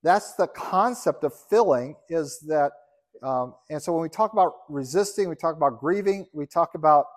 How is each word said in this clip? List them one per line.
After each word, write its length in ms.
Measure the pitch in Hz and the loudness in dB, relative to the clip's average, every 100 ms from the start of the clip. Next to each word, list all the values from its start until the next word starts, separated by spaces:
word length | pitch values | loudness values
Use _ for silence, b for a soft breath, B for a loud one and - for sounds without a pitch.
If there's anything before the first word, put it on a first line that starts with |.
that's 320 | 160 196 - | 4 2 0
the 140 | - 180 | -4 -4
concept 760 | - - 185 226 240 - 147 | -2 -4 0 0 0 -2 -2
of 100 | 151 - _ | -6 -6 _
filling, 460 | 214 208 127 127 151 _ | 2 4 2 0 -14 _
is 300 | 165 143 - 151 | -6 -6 -10 -2
that, 240 | 156 143 - _ _ _ - | 0 0 -2 _ _ _ -12
um, 340 | 135 127 127 - _ | -6 -4 -4 -10 _
and 120 | 151 | -10
so 120 | - | -4
when 80 | 165 | -4
we 80 | 165 | -4
talk 240 | - 214 | -2 -2
about 200 | 214 175 - - | 2 2 0 -10
resisting, 600 | 143 131 170 202 208 196 | -8 -2 0 0 -2 -4
we 60 | 160 | -2
talk 200 | 165 156 | -6 0
about 240 | 143 113 | 0 0
grieving, 480 | 139 196 196 196 185 | -2 0 0 -4 -6
we 120 | 151 143 | -10 -4
talk 280 | 170 165 | -2 -2
about 320 | 170 156 147 - | 2 4 4 2